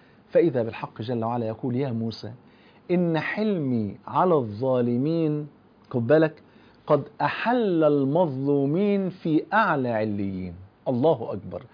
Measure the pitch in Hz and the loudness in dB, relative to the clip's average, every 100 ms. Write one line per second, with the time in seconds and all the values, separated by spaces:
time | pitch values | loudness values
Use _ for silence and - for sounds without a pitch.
0 | - _ _ 175 170 127 113 107 143 - | -20 _ _ 2 4 2 -2 -4 -10 -10
1 | 113 117 113 120 110 113 135 123 139 113 | -6 -4 -2 -2 -4 -4 -4 -2 -2 -4
2 | 113 107 107 120 - - - - - 180 | -4 -6 -12 -16 -20 -20 -20 -18 -2 0
3 | 170 156 - - 214 185 135 120 104 - | 2 0 -2 -2 -2 -2 0 -2 -2 -6
4 | - 135 180 156 113 101 131 127 120 120 | -4 0 4 2 0 -2 0 2 2 0
5 | 147 165 156 151 151 - _ _ - 127 | 0 0 0 -2 -6 -14 _ _ -6 -4
6 | 117 156 156 160 - - - _ - 147 | 2 4 4 0 -16 -20 -20 _ 0 0
7 | 139 - 147 - 220 254 214 165 151 147 | 0 -4 -4 -2 -2 0 2 2 4 4
8 | 135 160 175 131 139 143 139 160 202 202 | 2 2 0 0 0 2 2 2 2 0
9 | 190 - 170 156 - 208 202 147 127 110 | -2 -4 0 0 0 0 2 0 0 0
10 | 110 104 98 95 92 87 95 _ - 123 | 0 -2 -4 -4 -8 -12 -18 _ -4 0
11 | 156 127 - 107 - 90 - | 2 2 -2 -8 -10 -12 -14